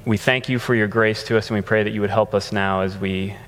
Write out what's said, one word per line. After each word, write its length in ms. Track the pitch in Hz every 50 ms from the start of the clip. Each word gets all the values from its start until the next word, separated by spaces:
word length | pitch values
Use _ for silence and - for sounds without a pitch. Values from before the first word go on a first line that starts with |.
| -
we 120 | 117 110
thank 320 | 98 - 135 131 131 127 -
you 100 | 127 117
for 160 | - - 123
your 140 | 113 107 101
grace 340 | 98 113 110 110 107 - -
to 140 | - 117 107
us, 100 | 101 -
and 60 | 110
we 80 | 104
pray 220 | 92 - 113 107 104
that 60 | 107
you 100 | 110 107
would 100 | 101 101
help 240 | 101 110 107 - -
us 160 | 98 - -
now 300 | 107 101 98 98 95 95
as 180 | 95 95 98 95
we, 380 | 98 95 95 95 95 98 - - -